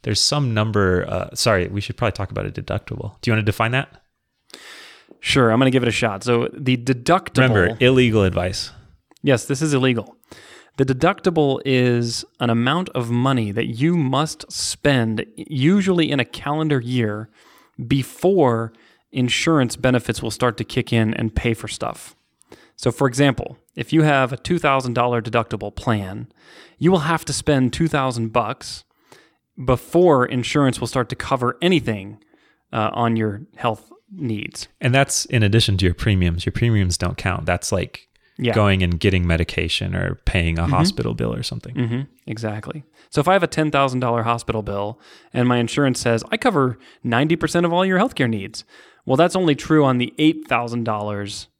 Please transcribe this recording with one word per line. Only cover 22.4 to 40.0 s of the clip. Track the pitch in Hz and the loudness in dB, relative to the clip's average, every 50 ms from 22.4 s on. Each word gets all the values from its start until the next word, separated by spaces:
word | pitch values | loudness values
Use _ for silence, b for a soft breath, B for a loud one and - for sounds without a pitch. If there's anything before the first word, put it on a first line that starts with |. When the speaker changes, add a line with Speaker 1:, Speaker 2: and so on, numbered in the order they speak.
| B B B B B B B | B B B B B B B
Speaker 2:
So, | - - 123 | -4 -2 -2
for | 117 - 143 | 0 2 0
example, | 131 120 131 143 139 120 - - - 135 _ _ _ _ | 0 2 4 2 2 2 0 -6 -8 -12 _ _ _ _
if | - 135 - - | -10 -6 0 2
you | 160 | 4
have | 156 151 147 135 135 120 139 | 4 4 4 4 2 0 -2
a | |
two | - _ - 175 | -8 _ -2 -2
thousand | 170 - 147 135 135 127 123 117 | 0 2 2 2 2 0 -2 0
dollar | 123 120 123 123 117 | 0 0 0 0 -2
deductible | 107 117 113 120 110 - - 104 104 104 - | -4 0 -2 -2 -2 -2 -6 -8 -8 -10 -10
plan, | - - 127 113 107 98 92 95 110 120 - B B B B B B B B B B | -6 -2 -2 -2 -2 -2 -6 -10 -12 -14 -14 B B B B B B B B B B
you | 139 170 | 2 2
will | 190 180 | 2 2
have | 139 160 170 160 - | 2 0 -2 -2 -4
to | - 135 | -6 -8
spend | - - - 147 135 127 123 | -4 0 0 2 2 2 0
two | - - 165 | 0 0 -2
thousand | 156 156 147 131 131 120 120 113 113 110 | 0 0 -2 -2 -2 -2 -4 -6 -2 0
bucks | 123 113 107 - _ - - - - _ _ b b b b b b b b b b b _ _ - 135 | -2 -2 -2 -6 _ -12 -16 -16 -16 _ _ b b b b b b b b b b b _ _ -8 0
before | 127 127 123 - - - 170 180 180 147 127 123 | 0 0 0 -2 0 2 4 6 6 6 4 4
insurance | - - 127 120 - - 151 143 131 117 - | 2 0 -4 -4 0 0 2 2 2 2 0
will | 127 | -6
start | 120 - 131 120 - | -4 -2 -4 -2 -2
to | - | -4
cover | - - - 135 131 123 120 127 - | -8 -2 -2 -2 0 0 -2 -2 0
anything, | 165 180 190 151 113 117 110 101 95 101 117 - b b b b b b b b b b - | 0 2 2 2 2 0 -6 -6 -8 -14 -16 -18 b b b b b b b b b b -4
uh, | 117 107 110 - | -2 -2 -2 0
on | - 120 117 113 | 0 0 0 2
your | 113 110 107 101 107 147 _ _ | 0 0 -2 -4 -6 -12 _ _
health | - - 120 110 - - _ 339 403 _ _ | -4 -4 -4 -4 -4 -12 _ -20 _ _ _
needs. | 202 185 147 120 107 104 - - - - - - _ _ | -12 -8 -6 -6 -6 -6 -8 -10 -12 -14 -16 -16 _ _
Speaker 1:
And | - 127 120 | -2 2 2
that's | 135 139 - - - - | 2 2 2 0 -6 -4
in | - - 120 107 | 0 0 2 2
addition | 101 101 113 - - 101 | 4 4 4 4 2 0
to | 90 98 | 2 2
your | 90 85 | 0 0
premiums. | - - 117 101 92 90 85 82 87 - | 0 0 2 2 4 2 2 0 0 -4
Your | - - | -4 -2
premiums | - 120 117 113 104 98 90 87 | 0 0 2 2 2 2 0 0
don't | - - 90 90 | -2 -2 -4 -4
count. | - - 98 90 - 78 | -4 -4 -4 -4 -2 -2
That's, | 82 87 87 - - | -2 -2 -2 -2 -2
like, | - 92 - - - - _ _ _ _ _ _ _ - | -2 -2 -4 -6 -8 -20 _ _ _ _ _ _ _ -4
Speaker 2:
Yeah. | 123 120 101 | -2 0 2
Speaker 1:
going | 110 104 101 95 95 90 | 4 4 4 4 2 2
and | 90 87 80 | 0 0 2
getting | - 101 92 92 87 | 2 2 2 2 2
medication | 87 82 82 85 - - - 85 82 - - 95 92 90 | 2 2 0 0 -2 -2 -4 -4 -2 -4 -4 -4 -4 -4
or | 90 | -4